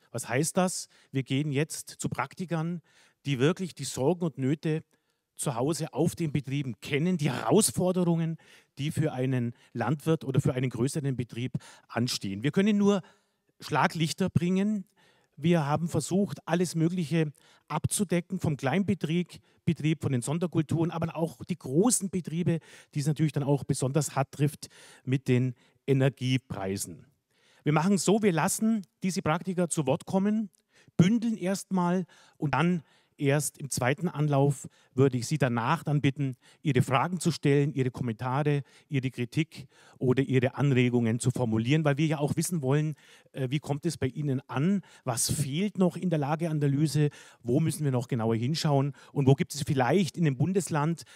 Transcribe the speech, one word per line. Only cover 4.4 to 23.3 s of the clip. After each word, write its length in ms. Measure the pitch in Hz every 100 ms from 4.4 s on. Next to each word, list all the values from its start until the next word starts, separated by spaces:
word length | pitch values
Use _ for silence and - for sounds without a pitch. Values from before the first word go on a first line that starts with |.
| 131 156 165 156 - _ _ _ _ -
zu 200 | - 117
Hause 380 | 139 156 160
auf 220 | - 165 -
den 160 | 165
Betrieben 480 | 143 131 139 135 110
kennen, 380 | - 143 170 180
die 140 | 143
Herausforderungen, 1040 | 123 113 165 220 - 185 180 175 165 165 160 - - _ -
die 140 | 143
für 220 | - 156
einen 400 | 127 131 127 120 - _
Landwirt 500 | 120 113 147 - 160
oder 160 | 135 131
für 140 | 151
einen 160 | 131 131
größeren 460 | 107 127 165 139 123
Betrieb 380 | 123 113 131 - - - _
anstehen. 560 | - 123 - 101 98
Wir 80 | 131
können 260 | 170 202 208
nur 240 | 202 202 - _ _ _ _ _
Schlaglichter 720 | - 131 160 165 165 - 185
bringen. 560 | - 175 185 202 214 - _ _ _ _ -
Wir 300 | 151 170 139
haben 220 | 151 165
versucht, 600 | 160 - 180 196 - -
alles 280 | 170 180 165
Mögliche 580 | 160 185 156 165 156 - _ _ -
abzudecken, 720 | 156 - - 202 175 - 190
vom 180 | - 143
Kleinbetrieb, 840 | 135 160 196 196 151 170 175 - _ _ -
Betrieb, 380 | 165 147 160
von 80 | -
den 100 | 131
Sonderkulturen, 680 | 120 165 170 - 151 151 165
aber 240 | 165 165 -
auch 280 | 160 -
die 140 | - 175
großen 540 | 131 139 226 - 196
Betriebe, 480 | 185 151 160 170 165 - - -
die 60 | 147
es 80 | 139
natürlich 240 | 151 156